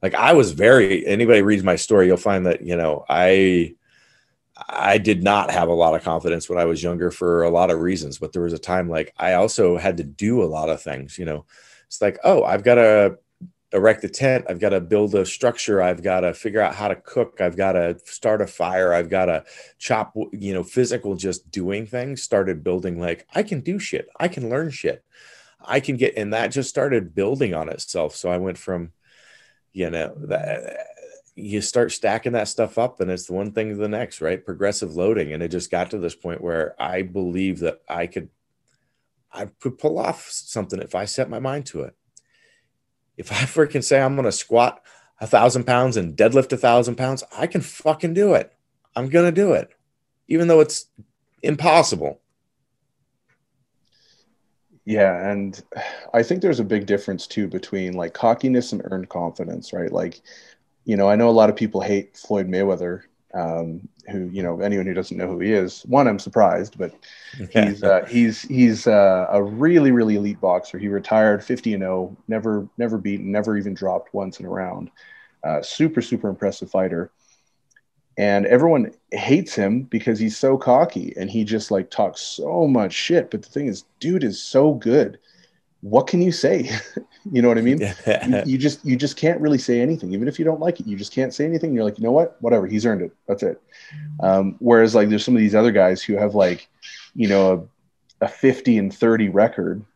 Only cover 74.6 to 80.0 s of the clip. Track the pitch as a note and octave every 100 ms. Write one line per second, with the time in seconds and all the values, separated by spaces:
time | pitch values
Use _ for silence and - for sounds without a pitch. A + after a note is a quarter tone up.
74.6 | F#2 F2+ F2 _ - - - _ D2+ D#2
75.6 | - - D#3+ D#3 A2 A#2+ G#2+ F#2+ G2+ -
76.6 | F#2 F#2+ F#2+ E2+ E2 _ _ _ _ _
77.6 | _ _ _ _ _ - G#2 G2+ G2+ B2
78.6 | E3 D#3 G#2+ - _ G#2 - C3 - -
79.6 | G2 A#2 C3 A2+